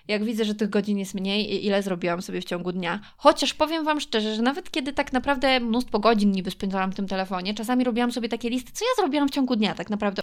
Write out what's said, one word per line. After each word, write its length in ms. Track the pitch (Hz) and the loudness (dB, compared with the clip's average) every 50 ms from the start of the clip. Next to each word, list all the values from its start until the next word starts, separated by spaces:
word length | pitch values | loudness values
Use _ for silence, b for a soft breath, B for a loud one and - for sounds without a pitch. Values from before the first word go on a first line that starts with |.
| B - | B -4
jak 160 | 208 214 214 | -2 -2 0
widzę, 200 | 233 240 214 226 | -2 0 0 0
że 100 | 214 214 | -2 0
tych 160 | 208 220 196 | 0 -2 0
godzin 280 | 202 208 202 208 208 196 | 0 0 0 0 0 -2
jest 160 | 196 190 - | -2 -4 -6
mniej 380 | 196 190 196 196 208 208 - 196 | -4 -2 0 0 0 0 -2 -2
i 140 | 190 - | -2 0
ile 160 | 202 196 202 196 | 0 0 0 0
zrobiłam 400 | 196 185 170 180 175 170 175 190 | 0 -2 -2 -2 -2 -2 -2 -4
sobie 180 | - 185 180 | -6 -6 -6
w 40 | 180 | -4
ciągu 280 | - 180 175 175 180 180 | -4 -6 -4 -4 -4 -4
dnia. 280 | 185 180 165 180 202 B B B | -4 -4 -4 -4 -4 B B B
Chociaż 380 | - - 285 320 320 294 - - | 4 6 6 6 6 2 -2 0
powiem 300 | - 311 302 330 330 302 | -2 -2 0 0 -2 0
wam 160 | 311 302 294 | 0 0 -2
szczerze, 340 | 285 - - 220 214 220 220 | -2 -2 -2 -2 0 0 -2
że 80 | 214 233 | 0 0
nawet 280 | 254 277 370 - - | 0 -2 -2 -6 -6
kiedy 220 | - 320 262 294 269 | -6 -4 -4 -2 -2
tak 200 | - 277 - - | -2 -2 0 -2
naprawdę 480 | 254 247 277 285 262 285 269 262 262 | 0 0 0 0 2 2 2 2 2
mnóstwo 380 | 240 233 220 247 247 - - 208 | 2 0 0 -2 0 0 0 4
godzin 320 | 202 220 233 208 208 202 | 4 6 6 6 4 4
niby 200 | 190 190 180 190 | 4 2 0 -4
spędzałam 420 | 180 - - 196 190 196 185 190 190 | -4 -4 -4 -2 0 0 0 0 -2
w 20 | |
tym 140 | 202 196 185 | -4 -4 -2
telefonie, 460 | 196 190 190 185 196 180 180 190 214 | -2 -2 -2 -2 -4 -4 -4 -4 -4
czasami 300 | 220 226 214 254 247 254 | -4 -2 0 2 2 2
robiłam 280 | 247 220 233 240 240 240 | 2 2 2 0 0 0
sobie 160 | 254 226 233 | -2 -4 -4
takie 220 | 233 226 240 233 | -4 -4 -2 -2
listy, 220 | 240 254 254 - - | -2 -4 -4 -6 -6
co 120 | - 415 | -2 0
ja 180 | 494 508 494 381 | 2 2 2 2
zrobiłam 260 | 294 262 302 285 277 | 2 2 2 2 2
w 40 | - | 2
ciągu 240 | 285 262 254 254 | 0 2 2 2
dnia 180 | 208 214 185 - | 2 2 2 0
tak 160 | - 170 - | -4 -4 -4
naprawdę, 320 | 208 208 214 202 190 202 | -2 -2 0 -2 -2 0